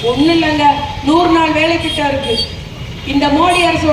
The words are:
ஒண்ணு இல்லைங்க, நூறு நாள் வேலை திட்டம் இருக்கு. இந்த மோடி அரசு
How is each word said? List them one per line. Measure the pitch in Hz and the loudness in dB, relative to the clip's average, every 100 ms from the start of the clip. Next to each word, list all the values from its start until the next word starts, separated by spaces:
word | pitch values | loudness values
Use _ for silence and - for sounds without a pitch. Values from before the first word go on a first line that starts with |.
| 226 | -2
ஒண்ணு | 254 311 339 | 2 2 2
இல்லைங்க, | 311 302 285 285 - - 269 | 2 2 2 2 -2 -6 0
நூறு | 330 349 330 | 2 4 2
நாள் | 320 302 | 2 0
வேலை | 320 330 | 0 0
திட்டம் | 311 302 294 | -2 -2 -2
இருக்கு. | 269 240 226 - - - - - - - | -2 -2 -4 -4 -8 -12 -12 -12 -10 -4
இந்த | 269 285 294 | 0 2 2
மோடி | 349 359 339 | 2 2 2
அரசு | 330 302 | 0 0